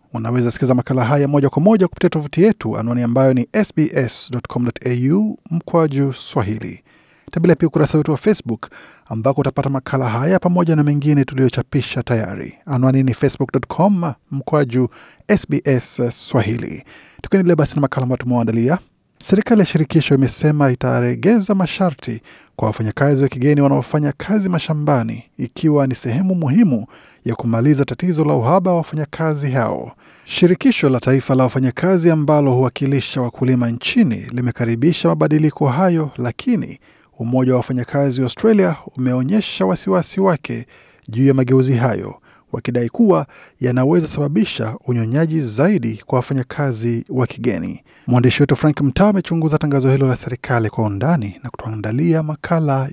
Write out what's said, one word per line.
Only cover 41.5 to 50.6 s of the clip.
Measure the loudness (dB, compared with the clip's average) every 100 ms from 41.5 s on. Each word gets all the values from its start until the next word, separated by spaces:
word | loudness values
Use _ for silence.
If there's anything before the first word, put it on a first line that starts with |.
| 2 4
hayo, | 2 0 -2 -6 -14 _ _ _
wakidai | -10 -4 -2 -2
kuwa | 2 4 4 0 -12 -20 -6
yanaweza | -2 2 2 2 0
sababisha | -2 -2 0 -2 -2 -6 -6 -4
unyonyaji | -2 0 0 0 -2
zaidi | -4 0 2 2 -2 -6 -4
kwa | -2
wafanyakazi | -2 -4 -4 -4 -4 -2 -2 -4 -4
wa | -2 -2
kigeni. | -2 -4 -4 -6 -10 _ _ 0
Mwandishi | 2 2 2
wetu | 2 2
Frank | 2 2
Mtaa | 0 2 2
amechunguza | 2 0 -2 0 0
tangazo | 0 2 2
hilo | 2 2
la | -2
serikali | -6 -10 -2 -2